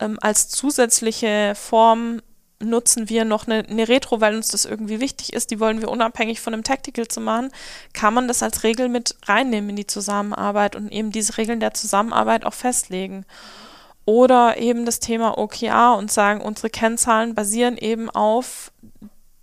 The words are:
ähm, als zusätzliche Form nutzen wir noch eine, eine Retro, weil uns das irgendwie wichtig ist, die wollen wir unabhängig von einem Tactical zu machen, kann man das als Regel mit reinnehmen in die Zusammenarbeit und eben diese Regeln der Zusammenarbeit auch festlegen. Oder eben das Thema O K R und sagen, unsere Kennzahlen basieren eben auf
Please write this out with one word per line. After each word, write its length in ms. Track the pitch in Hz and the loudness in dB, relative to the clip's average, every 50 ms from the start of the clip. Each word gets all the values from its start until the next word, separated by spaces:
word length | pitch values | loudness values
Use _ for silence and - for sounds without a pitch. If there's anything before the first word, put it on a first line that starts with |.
ähm, 180 | 214 214 214 - | -4 -4 -4 -2
als 280 | - 214 208 - - - | 0 0 2 0 0 -2
zusätzliche 1040 | - - - 277 294 - 247 226 - - 233 220 220 - - 214 208 208 208 202 202 | -4 -4 -2 0 2 2 2 2 2 2 0 -2 -2 0 0 0 2 2 2 0 -2
Form 640 | - - - - 226 226 226 226 226 233 233 233 226 - _ _ _ _ _ _ _ | -4 -4 2 4 6 8 8 6 4 0 -4 -6 -8 -10 _ _ _ _ _ _ _
nutzen 480 | - 220 233 233 240 - - 240 220 208 | -4 0 0 2 2 2 0 0 0 0
wir 160 | 220 226 220 | 2 2 2
noch 220 | 220 214 214 - | 2 0 0 0
eine, 180 | - 220 220 - | -2 -2 -2 -2
eine 220 | - 208 220 226 220 | -2 -2 -2 2 4
Retro, 320 | 240 269 - - 247 220 | 4 2 2 0 0 2
weil 140 | 220 214 214 | 2 2 2
uns 140 | 220 220 - | 0 -2 -4
das 160 | - 202 - | -2 -2 -4
irgendwie 360 | - 214 214 220 208 214 214 | -4 -6 -6 -6 -6 -4 -4
wichtig 320 | 254 277 - - - - - | -4 -6 -6 -10 -12 -8 -6
ist, 200 | - - - 233 | -6 -4 -4 -2
die 80 | 208 | 0
wollen 200 | 220 220 220 220 | 0 0 0 -2
wir 100 | 214 - | -4 -4
unabhängig 500 | - 233 226 226 - - 233 220 226 - | -2 -2 -2 -2 0 -2 -2 -2 -4 -6
von 120 | - 233 226 | -6 -6 -6
einem 120 | 220 220 | -6 -2
Tactical 420 | - 269 269 - - - - 233 | -2 -4 -4 -4 -6 -6 -6 -6
zu 140 | - - 233 | -6 -6 -6
machen, 300 | 220 220 220 233 247 269 - - - - - - - - - | -2 -2 -2 -2 -2 -4 -8 -14 -18 -18 -18 -20 -18 -16 -6
kann 180 | - - 208 220 | 0 0 2 2
man 140 | 247 254 | 2 2
das 160 | 240 220 - 226 | 0 0 -2 -2
als 220 | 220 - - - | -2 -2 -2 0
Regel 240 | 220 226 214 254 247 | 0 0 0 0 0
mit 260 | 240 247 233 - - - - | -2 -2 -4 -4 -6 -4 -2
reinnehmen 440 | - 202 220 269 262 233 208 208 208 | 2 2 2 2 2 0 -2 -2 -4
in 60 | 202 | -6
die 100 | 208 202 | -8 -8
Zusammenarbeit 880 | - - 208 196 202 202 202 208 208 208 - 196 202 202 208 208 202 - | -6 -8 -6 -4 -4 -2 -2 -2 -4 -4 -4 -4 0 2 2 0 0 0
und 160 | - 208 208 | -4 -10 -8
eben 220 | - 208 220 214 208 | -6 -6 -6 -4 -4
diese 260 | 226 208 - - - | -4 -4 -2 -2 -2
Regeln 220 | 220 214 233 226 | -2 -2 -2 -2
der 120 | 220 214 - | -2 -4 -4
Zusammenarbeit 720 | - - 214 - 196 220 233 - 226 220 220 226 226 220 | -4 -4 0 0 0 0 2 2 2 2 4 2 0 0
auch 100 | 214 - | -4 -6
festlegen. 680 | - - 254 247 - - - 185 185 190 190 196 196 190 - - - - - - - - - - - - - _ _ _ | -4 -4 -2 -2 -2 -4 -6 -6 -8 -6 -8 -10 -12 -14 -16 -20 -20 -20 -20 -20 -20 -20 -20 -20 -20 -20 -20 _ _ _
Oder 540 | - 214 240 254 254 254 247 240 233 - - | 4 6 6 8 8 8 8 6 6 4 2
eben 260 | - 233 247 233 240 | 0 0 0 0 -2
das 140 | 233 233 - | -2 -4 -4
Thema 400 | - - 233 226 226 220 - - | -4 -4 -2 0 0 0 0 -2
O 80 | 214 | -4
K 200 | 208 - - 240 214 | -4 -4 -6 -2 0
R 260 | 226 220 240 240 247 | 4 6 6 6 6
und 140 | 202 202 214 | 4 0 0
sagen, 300 | - 226 202 202 208 208 | 2 2 4 2 2 0
unsere 280 | - 214 214 - - 220 | -4 -8 -8 -6 -6 -6
Kennzahlen 640 | - - 233 226 233 233 - 247 226 220 226 233 226 | -2 0 0 0 0 0 2 2 2 2 2 0 -2
basieren 400 | 226 214 202 214 233 240 240 240 - | -2 -2 -2 0 2 2 0 0 -2
eben 320 | - 214 226 226 226 - | -2 -4 -2 -2 -4 -4
auf 640 | - - 208 214 220 247 254 - - - - - _ _ - 214 - - - 208 - - - _ _ _ | 0 2 2 2 2 2 -2 -4 -10 -14 -16 -18 _ _ -20 -20 -20 -20 -20 -20 -20 -20 -20 _ _ _